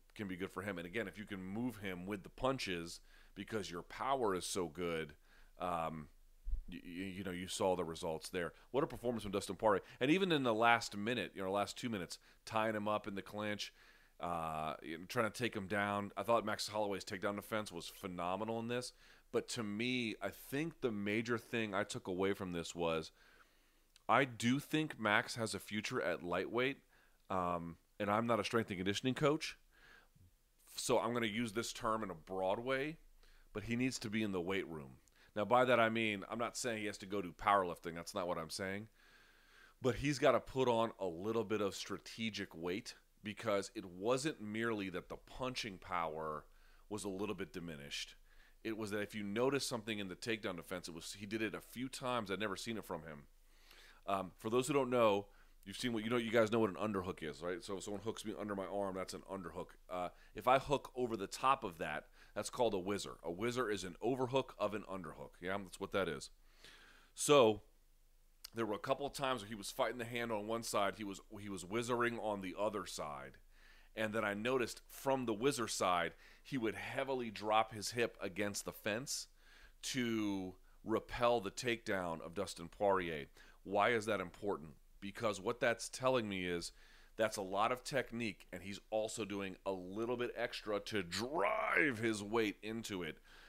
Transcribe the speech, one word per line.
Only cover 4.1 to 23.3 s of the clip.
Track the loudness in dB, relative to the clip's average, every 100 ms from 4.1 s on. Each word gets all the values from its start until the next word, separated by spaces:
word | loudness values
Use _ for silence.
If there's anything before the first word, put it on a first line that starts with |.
| 2 2
is | 2 0
so | -2 -2
good, | -2 -2 -2 -4 -10 -20 -20 -20 -6
um, | -2 0 -2 -4 -12 -18 -20 -8 -2 -2 -2
y-, | -12
y-, | -10 -6 -6 -4
you |
know, | -6
you | -4 -4
saw | 2 4 4
the |
results | 0 -4 -4 -4 -4
there. | -4 -4 -6 -4
What | -2
a | 0
performance | -2 -4 -4
from | -2
Dustin | -4 -4 2
Poirier. | 6 6 2 -2
And | 4
even | 4 6
in | 4
the | 4
last | 6 8 6 4 -4
minute, | -2 0 -2 -4
you |
know, | 0
last | 2 0 -2
two | -4
minutes, | -4 -4 -10 -16 -20 -4
tying | 0 2 0
him | 0
up | 0 0
in | -8
the |
clinch, | -8 -4 -4 -4 -6 -12 -20 -20 -20 _
uh, | -4 -2 -2 -2 -4 -4
you | -8 -10
know, | -4
trying | 0 0
to | 0
take | -2 -2
him | 0
down. | 2 4 2 -2 -4
I |
thought | 2 4 4
Max | -4 -2
Holloway's | -2 0 -2 -4
takedown | -2 -2 -2
defense | -2 -4 -2
was | -8 -10
phenomenal | -10 -8 -4 -2 0 0 -2
in | -2
this. | -4 -4 -12 -20 -20 _
But | -2 0
to | -4
me, | -2 0 0 0 0 -2
I | -6
think | -6 -6 -2 -2 0
the | -2
major | 0 2 2 2 -2
thing | 0 -2 2
I | 2
took | 0 -4 -4
away | 2 2
from | 2 0
this | -4 -4
was | 0 2 2 -2 _ -20